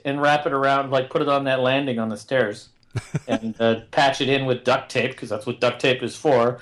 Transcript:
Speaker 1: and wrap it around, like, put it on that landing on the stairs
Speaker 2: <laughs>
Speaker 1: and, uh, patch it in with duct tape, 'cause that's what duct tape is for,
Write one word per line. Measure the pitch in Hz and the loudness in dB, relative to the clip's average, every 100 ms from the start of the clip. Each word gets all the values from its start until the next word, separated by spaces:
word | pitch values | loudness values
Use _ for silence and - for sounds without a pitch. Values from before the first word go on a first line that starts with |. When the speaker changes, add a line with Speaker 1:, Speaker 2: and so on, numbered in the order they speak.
| 143 | -6
Speaker 1:
and | 143 | 0
wrap | 147 147 - | 2 2 0
it | |
around, | 139 135 139 135 | 0 2 0 0
like, | 135 - | -2 -2
put | 160 | -2
it | 143 | 0
on | 139 | 0
that | 139 131 | 0 0
landing | 127 135 143 113 | 2 0 0 -4
on | 110 | -4
the | 104 | -6
stairs | - 131 107 107 - _ _ | -2 0 0 -4 -16 _ _
Speaker 2:
<laughs> | 120 - 151 - | -10 -6 -8 -4
Speaker 1:
and, | 113 113 107 | -4 -4 0
uh, | 113 113 - | 0 0 -2
patch | - 139 135 | 2 2 2
it | 131 | 0
in | 139 131 | 0 0
with | 123 | -2
duct | 123 131 - | 0 0 0
tape, | 127 123 | -4 -4
'cause | - 113 | -4 -8
that's | 104 | -6
what | 123 - | -6 -2
duct | 123 - | -2 0
tape | 139 127 | 0 0
is | 117 - | -2 -2
for, | 156 123 117 127 | 2 4 4 0